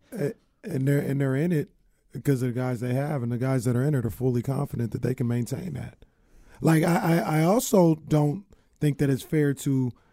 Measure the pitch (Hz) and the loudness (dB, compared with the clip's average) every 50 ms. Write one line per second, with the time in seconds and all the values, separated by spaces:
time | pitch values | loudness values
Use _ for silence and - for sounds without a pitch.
0 | _ - 254 202 147 131 - _ _ _ _ _ - 202 165 131 135 139 143 143 | _ -12 -8 -4 -4 -4 -6 _ _ _ _ _ -12 -6 -4 -2 0 0 0 0
1 | - 135 139 139 139 135 131 135 160 180 170 147 - - _ _ _ _ _ _ | 0 -2 -2 -2 0 0 0 0 0 0 0 -2 -2 -4 _ _ _ _ _ _
2 | _ _ - 139 - 147 139 120 127 123 113 127 127 127 127 104 123 123 123 135 | _ _ -12 -6 0 0 0 0 0 -2 -2 -2 -4 -4 -4 -4 -4 -2 -2 -2
3 | 143 147 156 131 120 117 120 113 131 131 135 131 107 127 117 123 131 156 151 127 | -2 -2 -4 -4 -4 -4 -4 -2 -2 -2 -2 0 0 0 0 0 0 0 0 0
4 | 113 113 - - 123 131 120 120 113 135 135 143 143 - - 117 117 104 - 120 | -2 -4 -4 -2 -2 0 0 0 -2 -2 -4 -4 -4 -4 -4 -6 -6 -4 -4 -4
5 | 120 120 127 - 123 117 120 120 120 - 135 - 185 180 139 127 - - - - | -4 -2 -2 -2 -2 -2 -2 -2 -2 -4 -6 -8 -8 -8 -8 -8 -10 -12 -14 -18
6 | - _ _ _ _ _ _ - - - - - 135 160 160 156 165 170 165 - | -20 _ _ _ _ _ _ -20 -20 -20 -8 -2 2 4 4 4 4 4 2 2
7 | - 165 165 170 - - 156 156 160 175 208 262 - - 233 190 170 165 160 - | 2 2 2 2 2 0 2 2 4 4 4 2 2 2 4 4 6 6 4 2
8 | - - 156 151 147 147 143 202 - _ - _ _ _ _ - 151 147 135 - | 0 0 2 2 4 2 0 -4 -8 _ -20 _ _ _ _ -2 0 0 2 2
9 | 147 139 135 127 - - 160 156 147 143 139 - - 143 135 131 127 123 - _ | 2 2 0 0 -2 -2 0 2 2 2 0 -2 -2 0 0 0 0 -2 -4 _
10 | _ _ | _ _